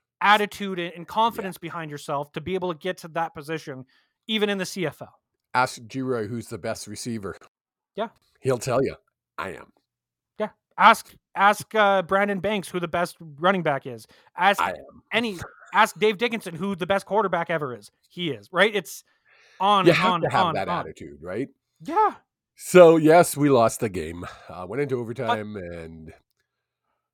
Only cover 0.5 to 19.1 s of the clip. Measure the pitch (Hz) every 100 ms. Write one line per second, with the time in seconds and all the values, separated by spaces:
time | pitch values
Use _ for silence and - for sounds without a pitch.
0.5 | - 196 180 170 170 170 214 226 220 190
1.5 | 165 165 170 156 147 - 147 147 - 151
2.5 | 185 180 160 185 180 170 160 165 165 147
3.5 | 160 151 131 123 _ _ _ - 220 202
4.5 | 196 180 196 156 - 107 _ _ _ _
5.5 | 123 127 - 113 131 131 120 104 117 104
6.5 | 110 113 107 - 104 120 113 95 - -
7.5 | _ _ _ _ - 220 _ _ _ 131
8.5 | 123 - 123 131 - _ _ _ - 92
9.5 | 71 - _ _ _ _ _ _ - 208
10.5 | _ _ - 196 220 - - _ 170 196
11.5 | 208 - 220 202 196 165 196 202 196 190
12.5 | 214 - 180 170 175 175 - 165 139 180
13.5 | 196 160 139 135 117 - _ _ - 185
14.5 | 196 - 180 - - - 214 240 175 -
15.5 | - - 190 214 160 214 185 240 226 180
16.5 | 160 196 185 175 196 - 196 196 175 170
17.5 | 160 139 113 - _ _ 175 170 117 101
18.5 | 170 208 202 160 - _